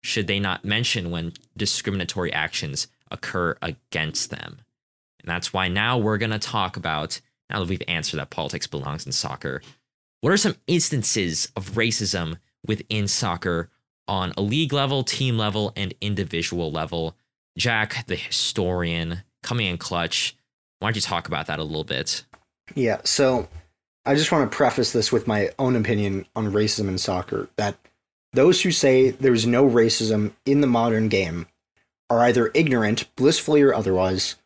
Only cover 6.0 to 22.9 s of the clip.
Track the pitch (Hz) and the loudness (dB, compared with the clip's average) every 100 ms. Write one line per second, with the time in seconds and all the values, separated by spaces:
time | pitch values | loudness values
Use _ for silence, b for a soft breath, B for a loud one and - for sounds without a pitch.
6 | 107 107 113 107 - 113 92 92 85 76 | 0 0 -2 -4 -4 -2 -2 -4 -4 -4
7 | 78 - _ _ _ 104 87 92 - 85 | -4 -8 _ _ _ -4 -2 -4 -4 -4
8 | 76 78 67 - 76 82 - 73 69 76 | -4 -6 -6 -6 -6 -6 -6 -8 -6 -8
9 | - 67 - 67 - 67 b b _ _ | -6 -4 -4 -6 -6 -8 b b _ _
10 | _ _ - 196 208 - - 170 - 143 | _ _ 2 2 2 -2 0 0 2 0
11 | 104 113 90 78 - - 95 101 113 110 | 0 0 -2 -2 -4 -6 -6 0 0 0
12 | 101 95 82 82 _ _ - 107 - 107 | -2 -2 -4 -8 _ _ -6 -4 -2 -4
13 | 101 - 110 87 92 85 85 _ _ _ | -2 0 -2 -2 -2 -2 -4 _ _ _
14 | - 98 92 - 101 135 160 143 135 139 | -4 -2 -2 -2 -2 0 0 0 0 0
15 | 127 - 131 117 107 104 104 - 98 - | -2 -2 0 0 0 0 -2 -4 -6 -6
16 | 104 98 87 82 82 87 80 78 80 85 | -4 -4 -2 -4 -4 -4 -4 -4 -4 -4
17 | 80 - _ _ _ - 123 113 107 127 | -4 -8 _ _ _ -4 0 0 -2 -6
18 | 117 87 - - - - 90 90 85 85 | -6 -8 -4 -2 -2 0 -2 0 -2 -2
19 | 82 87 - _ - 120 101 87 - 87 | -4 -8 -12 _ -6 -2 -2 -4 -4 -4
20 | 85 - - - _ _ _ _ 101 107 | -2 -2 -4 -6 _ _ _ _ -4 -2
21 | - 85 - 80 78 78 78 78 76 65 | -2 -4 -4 -6 -4 -6 -4 -6 -4 -4
22 | - - - - _ _ - - 120 | -4 -6 -8 -20 _ _ -12 -2 0